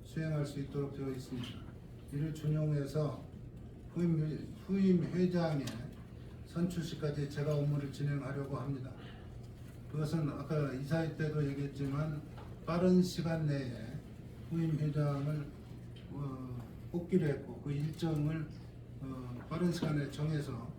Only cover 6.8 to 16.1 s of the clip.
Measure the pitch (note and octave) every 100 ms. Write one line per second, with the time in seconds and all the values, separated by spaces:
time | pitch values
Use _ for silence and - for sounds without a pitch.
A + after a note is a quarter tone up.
6.8 | D3 C#3 D3 C#3+ C#3+ D3+ C#3+ D3 D3 C#3+
7.8 | C3 - C#3+ C#3+ C#3 C#3 C#3 C3+ C#3+ -
8.8 | - - - - - - - - - -
9.8 | - D3 D3+ E3 C#3+ C3+ - D3+ C#3 B2+
10.8 | D3 E3 D#3 - D3+ D3+ C#3+ C#3 C#3 -
11.8 | C#3 C#3+ D#3+ D3 - - - - - E3+
12.8 | F#3 F3+ - - D#3+ D#3+ D3+ C#3 B2 A2+
13.8 | A2 - - - - - - E3 D#3+ D3+
14.8 | D3+ D3 D3 C#3 C#3+ D#3 C#3+ - - -
15.8 | - - -